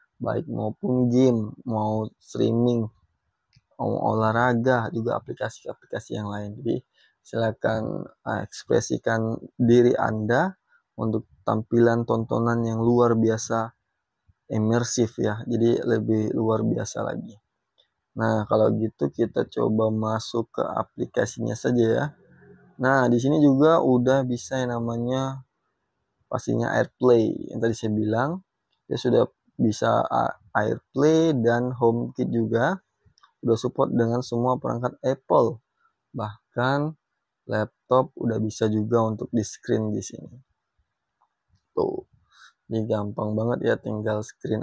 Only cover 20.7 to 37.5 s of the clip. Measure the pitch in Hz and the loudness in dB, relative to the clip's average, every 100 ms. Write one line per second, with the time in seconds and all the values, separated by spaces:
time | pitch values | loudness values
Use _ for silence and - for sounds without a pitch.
20.7 | - - - 120 117 113 - 113 117 123 | -4 -6 -8 -4 -2 -2 -4 -6 -4 0
21.7 | 123 113 117 147 - _ - - - _ | 2 2 2 -2 -8 _ -20 -20 -20 _
22.7 | - 127 135 123 120 135 156 147 131 156 | -4 2 2 4 2 2 4 6 6 6
23.7 | 165 139 123 127 135 127 120 - 131 123 | 4 4 4 4 2 0 -4 -6 -4 -4
24.7 | 120 117 117 120 131 135 135 - _ _ | -4 -4 -4 -2 -2 -4 -8 -14 _ _
25.7 | _ _ _ _ _ - 113 - 117 117 | _ _ _ _ _ -6 -6 -2 -2 0
26.7 | 113 - - 123 117 107 - - 117 113 | 0 -2 2 4 6 4 -2 -8 -4 -2
27.7 | 110 110 107 104 110 139 185 - _ _ | -2 -2 -2 0 -2 -2 -6 -12 _ _
28.7 | _ - 123 123 113 - _ _ - 110 | _ -8 -4 2 2 2 _ _ -2 -2
29.7 | - 113 113 - - - - _ 113 110 | 0 0 0 0 0 -2 -6 _ -2 -2
30.7 | 117 _ 131 151 160 165 131 117 120 123 | -4 _ 0 4 4 2 2 2 2 0
31.7 | 123 117 117 120 127 123 117 110 113 143 | 0 2 2 -2 -4 -2 0 0 2 0
32.7 | 190 _ _ _ _ _ _ 117 113 123 | -2 _ _ _ _ _ _ 0 0 0
33.7 | - 135 123 117 120 127 117 123 127 123 | 0 0 2 2 0 -2 -2 0 -2 -2
34.7 | 120 123 - 131 135 - 151 117 113 _ | -4 -4 -4 -4 -2 2 2 2 -2 _
35.7 | _ _ _ _ - 107 104 _ 120 127 | _ _ _ _ -8 -8 -10 _ -4 -2
36.7 | 143 151 156 _ _ _ _ - | -2 -4 -8 _ _ _ _ -6